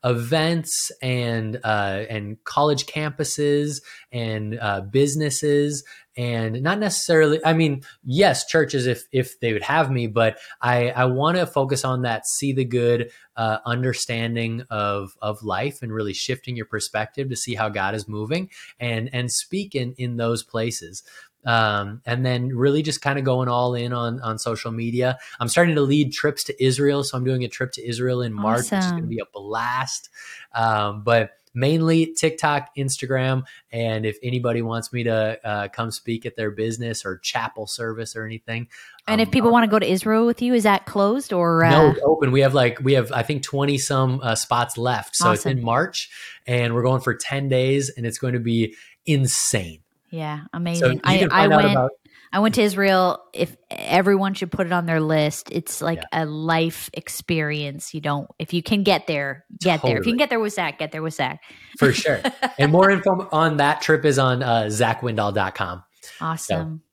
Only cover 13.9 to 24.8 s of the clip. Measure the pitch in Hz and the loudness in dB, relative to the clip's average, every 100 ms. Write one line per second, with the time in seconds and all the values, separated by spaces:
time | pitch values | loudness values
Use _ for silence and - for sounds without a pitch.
13.9 | 123 - 117 113 117 117 113 - 107 101 | -2 -4 -4 -2 -2 -4 -6 -6 -4 -2
14.9 | 101 98 _ 107 104 107 92 135 139 117 | -2 -6 _ -6 -6 -4 -4 -4 -6 -8
15.9 | 110 104 95 - 127 - 120 107 107 - | -6 -4 -6 -4 -6 -6 -8 -6 -6 -4
16.9 | 107 107 - 139 120 - 110 110 101 95 | -4 -4 -6 -6 -6 -6 -2 -2 -2 -2
17.9 | 107 107 104 107 160 185 - - - 120 | -4 -6 -8 -4 -4 -6 -14 -20 -8 -4
18.9 | 113 123 127 123 - - 185 196 139 123 | -4 -4 -4 -4 -4 -4 -6 -4 -4 -6
19.9 | 131 123 117 117 117 - 117 117 110 82 | -6 -6 -2 -2 -2 -4 -4 -4 -6 -12
20.9 | 92 - - - _ 127 117 110 104 101 | -16 -18 -20 -20 _ 0 2 2 0 -4
21.9 | 113 - 123 127 123 123 123 135 143 156 | -8 -6 -2 0 0 -2 0 2 2 0
22.9 | 143 143 139 135 127 127 123 123 123 120 | -4 -2 -2 0 0 0 0 0 -2 -4
23.9 | 123 117 120 117 110 - 110 117 113 | -4 -4 -4 -6 -6 -4 -6 -6 -6